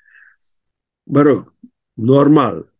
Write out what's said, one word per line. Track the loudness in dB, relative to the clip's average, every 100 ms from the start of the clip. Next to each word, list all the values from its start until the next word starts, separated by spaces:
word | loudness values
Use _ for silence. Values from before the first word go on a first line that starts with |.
| _ _ _ _ _ _ _ _ _ _
Mă | -6 -2
rog, | 0 0 -6 _ -20 _ _
normal, | -6 0 2 2 2 0 -6 -14 _